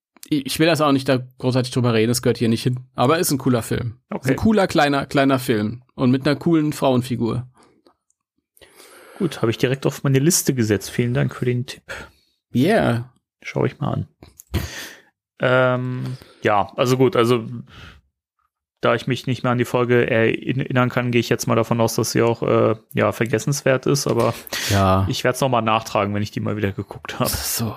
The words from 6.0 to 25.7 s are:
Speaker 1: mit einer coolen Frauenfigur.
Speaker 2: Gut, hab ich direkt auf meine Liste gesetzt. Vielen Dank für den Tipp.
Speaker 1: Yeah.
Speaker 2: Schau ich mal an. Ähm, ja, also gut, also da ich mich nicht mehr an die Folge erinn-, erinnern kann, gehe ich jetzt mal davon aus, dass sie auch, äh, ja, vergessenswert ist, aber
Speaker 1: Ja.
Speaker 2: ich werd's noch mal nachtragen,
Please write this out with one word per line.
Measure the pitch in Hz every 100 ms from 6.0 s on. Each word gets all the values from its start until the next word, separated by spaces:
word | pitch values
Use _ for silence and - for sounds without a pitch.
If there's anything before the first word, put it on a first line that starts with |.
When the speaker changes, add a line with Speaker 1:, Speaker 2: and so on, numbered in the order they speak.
| 127
Speaker 1:
mit | 131 147
einer | 135
coolen | 175 160 151
Frauenfigur. | - 139 127 127 117 113 123 - _ _ _ _ _ _ _ _ _ _ _ - - - - - -
Speaker 2:
Gut, | 170 -
hab | 113
ich | -
direkt | 123 135 143
auf | -
meine | 143 135
Liste | 156 - -
gesetzt. | 127 107 104 -
Vielen | - 120
Dank | 135 135 -
für |
den | 127 123 123
Tipp. | - - - - _ _ _ _
Speaker 1:
Yeah. | 120 160 214 127 117 123 _ _ _
Speaker 2:
Schau | - 135 123
ich | -
mal | -
an. | 104 98 _ - _ - - - - - - _ _ _ -
Ähm, | 127 131 127 127 127 127 131 127 - -
ja, | 110 104 95 -
also | 123 127
gut, | 127 127
also | 117 120 120 120 - - - - _ _ _ _ _ _ _ -
da | 120
ich | 117 -
mich | 123 -
nicht | 117
mehr | 127
an | 123
die | 120
Folge | 123 120 123 -
erinn-, | 113 113 - - 123
erinnern | 143 127 123
kann, | 123 123
gehe | 117
ich | -
jetzt | 120 -
mal |
davon | 117 110 117
aus, | 113
dass | - 113
sie | 120
auch, | 117 113
äh, | - 117 113 113 _
ja, | 123 107
vergessenswert | - 233 110 147 143 131 131 -
ist, | 143 -
aber | 117 117 - - - -
Speaker 1:
Ja. | 98 95 95 98
Speaker 2:
ich | 131
werd's | 127 -
noch | 135
mal | 120
nachtragen, | 110